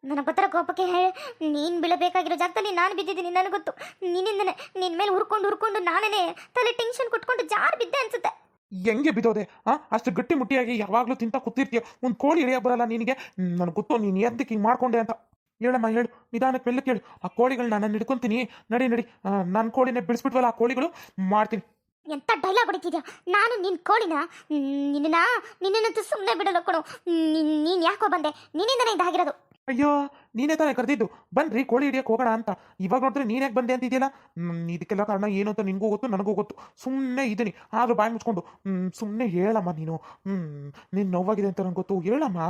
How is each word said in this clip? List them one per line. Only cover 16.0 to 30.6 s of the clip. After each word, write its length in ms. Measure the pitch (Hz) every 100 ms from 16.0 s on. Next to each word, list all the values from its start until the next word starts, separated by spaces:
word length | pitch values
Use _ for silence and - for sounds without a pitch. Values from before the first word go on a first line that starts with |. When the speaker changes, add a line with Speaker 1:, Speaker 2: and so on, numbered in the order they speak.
| 233 - _
Speaker 2:
ನಿಧಾನಕ್ಕೆ 380 | 233 262 254 247
ಮೆಲ್ಲಕ್ಕೆ 200 | 247 262
ಹೇಳು. 300 | 226 - -
ಆ 40 | 180
ಕೋಳಿಗಳನ್ನ 440 | - 247 262 240
ನಾನು 200 | 208 208
ಹಿಡ್ಕೊಂತೀನಿ, 580 | 214 226 262 226 226 233 - _
ನಡಿ, 180 | 233 254
ನಡಿ. 140 | 233
ಆ, 260 | - _ 196
ನನ್ 420 | 196 180 196 226
ಕೋಳಿನೇ 300 | 247 254 247
ಬಿಡಿಸ್ಬಿಟ್ವಲ್ಲ, 460 | 180 233 269 247 247
ಆ 40 |
ಕೋಳಿಗಳು 440 | 233 233 254 320 - - - 190
ಮಾಡ್ತೀನಿ. 340 | 208 214 220 - _ _ _ -
Speaker 1:
ಎಂತ 180 | 294 -
ಡೈಲಾಗ್ 320 | 427 381 392 466
ಹೊಡಿತಿದ್ಯಾ? 360 | 339 339 320 - - -
ನಾನು 340 | 403 453 466
ನಿನ್ 160 | 370 339
ಕೋಳಿನ? 340 | - 427 403 302
ಹ್ಮ್, 680 | 339 - - 302 269 277 285
ನಿನ್ನನ್ನ, 240 | 285 302 330 370 480 - -
ನಿನ್ನನ್ನಂತೂ 400 | 381 427 440 403
ಸುಮ್ನೆ 320 | 403 523 392
ಬಿಡಲ್ಲ 260 | 403 392 349
ಕಣೋ. 200 | 349 330 - - -
ನೀನ್, 580 | 330 320 311 302 311
ನೀನ್ 200 | 302 370
ಯಾಕೋ 240 | 330 403 427
ಬಂದೆ? 220 | 349 302
ನಿನ್ನಿಂದನೇ 640 | - - 302 427 523 466
ಇದಾಗಿರೋದು. 580 | 403 349 349 330 - _ _ -
Speaker 2:
ಅಯ್ಯೋ, 200 | 247 285 285 285 - _
ನೀನೇ 220 | 220 294
ತಾನೇ 180 | 311